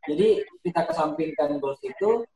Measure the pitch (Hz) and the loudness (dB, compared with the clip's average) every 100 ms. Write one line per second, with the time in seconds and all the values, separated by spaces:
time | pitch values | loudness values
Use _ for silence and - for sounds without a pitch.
0 | - 147 453 - - - 175 175 - - | -4 2 4 4 0 -8 -4 -2 -2 0
1 | 151 151 156 151 147 143 139 139 - - | -2 -2 -4 0 0 0 -4 -4 -8 -2
2 | 202 233 233 | 0 0 -6